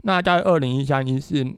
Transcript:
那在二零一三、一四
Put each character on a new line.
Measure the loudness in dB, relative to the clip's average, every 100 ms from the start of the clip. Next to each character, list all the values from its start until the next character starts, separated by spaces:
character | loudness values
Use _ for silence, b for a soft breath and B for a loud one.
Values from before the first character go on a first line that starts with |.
那 | -2 0
在 | 2 2
二 | 4 2
零 | 2 -2
一 | 0
三、 | -2 -2
一 | -4
四 | -2 -2 -2